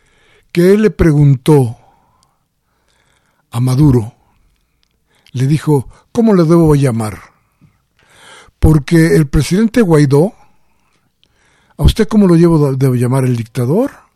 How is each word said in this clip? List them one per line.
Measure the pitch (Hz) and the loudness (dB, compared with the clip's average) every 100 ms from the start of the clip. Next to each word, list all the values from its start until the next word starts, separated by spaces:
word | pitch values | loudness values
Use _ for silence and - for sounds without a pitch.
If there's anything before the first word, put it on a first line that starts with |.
| _ _ _ _ _ | _ _ _ _ _
que | 170 180 | -2 0
él | 208 | 2
le | 214 | 0
preguntó | - 165 147 143 135 - 151 120 120 _ _ _ _ _ _ _ _ _ _ _ _ _ _ _ _ _ | 0 0 2 2 2 2 2 0 -6 _ _ _ _ _ _ _ _ _ _ _ _ _ _ _ _ _
a | 117 | -6
Maduro, | 127 127 151 127 110 - _ _ _ _ _ _ _ _ _ _ _ | -2 2 2 2 -2 -12 _ _ _ _ _ _ _ _ _ _ _
le | 123 135 | -6 -2
dijo, | 156 - 147 - - _ | -2 0 -4 -4 -16 _
"¿Cómo | - 226 | -2 0
le | 190 | 2
debo | 160 170 160 | 2 2 2
llamar? | 147 135 113 107 98 - _ _ _ _ _ _ _ _ _ - - - _ | 2 0 -4 -8 -12 -20 _ _ _ _ _ _ _ _ _ -20 -20 -20 _
Porque | 160 151 131 170 160 | 0 2 0 0 2
el | 165 151 | 0 0
presidente | 156 135 180 226 254 | -2 -2 -2 -2 0
Guaidó, | 196 156 143 139 185 - _ _ _ _ _ _ _ _ _ _ _ _ _ - | 0 2 2 0 -2 -6 _ _ _ _ _ _ _ _ _ _ _ _ _ -4
¿a | |
usted | 147 - 214 | -2 0 -2
cómo | 214 196 | 0 2
lo | |
llevo, | 170 170 165 143 | 2 2 2 -2
debo | 135 135 123 | -2 -2 -2
llamar | 120 135 | -2 -2
el | 127 120 | -2 -4
dictador?" | 113 - 123 180 277 - _ | -8 -8 -4 -4 -4 -8 _